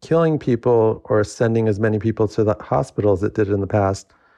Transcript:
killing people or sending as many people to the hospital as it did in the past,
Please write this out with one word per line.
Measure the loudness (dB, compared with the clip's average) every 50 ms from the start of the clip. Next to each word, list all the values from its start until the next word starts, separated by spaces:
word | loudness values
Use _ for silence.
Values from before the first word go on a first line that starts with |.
killing | -6 -2 0 2 2 2 0 -2
people | -2 -2 -2 0 2 2 2 4 4 2 0 -2 -4
or | -2 0 0 0
sending | -2 -2 -2 -2 0 0 0 0
as | 0 0 0
many | 0 0 0 0
people | -2 -2 -2 0 -2 -2
to | 0 0 0
the | 0 0 -2
hospital | -4 -4 -2 -2 -2 -4 -6 -2 0 0 0
as | 2 0
it | -4 -2
did | -2 -2 0
in | 0 -4
the | -2
past, | -2 0 0 0 0 -2 -4 -8 _ _ _ _ _ _